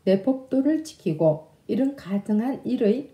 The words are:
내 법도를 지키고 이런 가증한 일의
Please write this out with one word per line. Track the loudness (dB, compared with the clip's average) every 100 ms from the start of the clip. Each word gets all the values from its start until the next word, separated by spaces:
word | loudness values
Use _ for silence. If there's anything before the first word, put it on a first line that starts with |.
내 | 0 2
법도를 | 2 -2 -2 0 2 0
지키고 | -4 -8 -4 2 2 2 -6 _ -4
이런 | -2 -2 -4
가증한 | -6 -6 0 0 0 -4
일의 | -4 0 2 2 -2